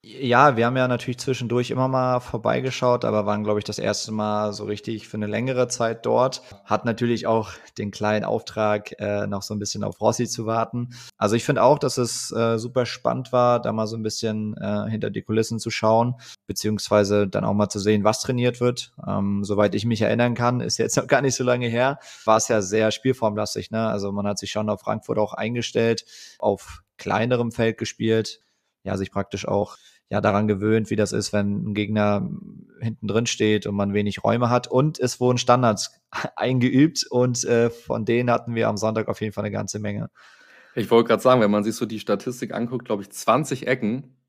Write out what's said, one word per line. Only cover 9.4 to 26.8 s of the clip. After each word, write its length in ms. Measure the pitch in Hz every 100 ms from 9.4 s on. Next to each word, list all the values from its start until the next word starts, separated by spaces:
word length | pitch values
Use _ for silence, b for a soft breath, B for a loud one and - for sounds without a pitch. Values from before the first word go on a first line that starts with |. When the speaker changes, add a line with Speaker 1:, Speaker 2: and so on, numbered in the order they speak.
Speaker 1:
so 140 | - 107
ein 20 |
bisschen 260 | 101 107
auf 160 | 101 -
Rossi 280 | 107 117 120
zu 180 | - 110
warten. 440 | 113 113 120 123 120 B _
Also 180 | 104 117
ich 80 |
find 140 | - 135
auch, 220 | 120 147
dass 180 | 139 -
es, 340 | 120 - -
äh, 280 | 113 113 113
super 260 | 120 127 120
spannend 460 | - 123 123 127
war, 280 | 123 123 120
da 140 | 117
mal 140 | 110 110
so 100 | 113
ein 60 |
bisschen, 520 | 110 - 113 107 107 104
äh, 300 | 104 104 107
hinter 180 | 110 107
die 140 | 104
Kulissen 340 | - 107 113 117
zu 140 | -
schauen, 420 | - 110 113 120 123 B B -
beziehungsweise 840 | 98 107 104 - 104 101 104 101
dann 160 | 101
auch 120 | 104 101
mal 140 | 104
zu 100 | 104
sehen, 240 | 98 107
was 180 | 101 -
trainiert 400 | - 123 123 123
wird. 320 | 123 123 - - -
Ähm, 360 | 101 98 101
soweit 300 | 101 101 104
ich 120 | 98 113
mich 160 | 110
erinnern 340 | 110 117 120 117
kann, 260 | 120 123
ist 160 | 117 -
jetzt 200 | 117 -
noch 100 | -
gar 160 | 135
nicht 100 | 135
so 100 | 123
lange 240 | 123 123 123
her, 300 | 117 127 143 B B -
war 120 | 110
es 100 | -
ja 140 | 113
sehr 300 | 95 104 110
spielformlastig, 800 | - 131 127 110 104 107 104 -
ne? 160 | 110 113
Also 240 | 107 98
man 160 | 101 101
hat 100 | 101
sich 140 | 101
schon 180 | 107 107
auf 120 | 107
Frankfurt 360 | - 107 - 110
auch 160 | 104
eingestellt, 720 | - 110 120 113 117 113 113 - B B B
auf 460 | 104 101 - -